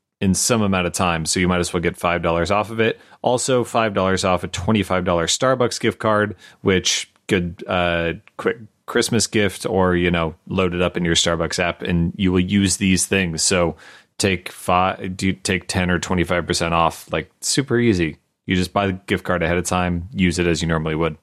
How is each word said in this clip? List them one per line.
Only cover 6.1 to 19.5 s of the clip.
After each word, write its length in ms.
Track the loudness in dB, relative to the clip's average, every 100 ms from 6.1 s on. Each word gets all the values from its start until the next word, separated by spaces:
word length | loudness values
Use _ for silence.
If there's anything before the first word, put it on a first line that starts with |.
| 2 0 -4 -16 -4
which 500 | 2 2 2 -2 -6 _ -2
good, 380 | 0 0 -6 -4
uh, 460 | 0 0 0 -2 -4 -10 -6
quick 220 | -4 -4 -10 _ -4
Christmas 420 | 0 2 0 0
gift, 360 | 0 0 -2 -2
or, 280 | 2 2
you 160 | 2 2
know, 240 | 2 0 -6 -4
load 260 | -2 0
it 80 | 0
up 140 | 0 0
in 80 |
your 100 | 0
Starbucks 460 | 2 2 0 -2 -2
app, 200 | -2 -2
and 320 | -2 0 0 0
you 160 | 2
will 80 | 2
use 380 | 2 2 2 2
these 280 | 2 2 2
things. 340 | 0 0 -2
So 360 | 0 2 0 -2 -14 -20 _ -4
take 300 | -2 -2 -6
fi-, 560 | -10 0 2 2 -2 -8
do 260 | -4 -2
take 360 | -2 -2 -4 -2
ten 220 | -2 0
or 80 | 0
twenty-five 480 | 0 -2 0 0 -2
percent 280 | -2 0
off, 360 | 2 2 0 -6
like, 180 | -8 -8 _
super 380 | -4 -4 0 2
easy. 400 | 2 2 0 -4 _ _ -2
You 100 | -2
just 160 | 0
buy 160 | 0 -2
the 60 |
gift 280 | -2 -4 -4
card 220 | -2 -2
ahead 140 | 0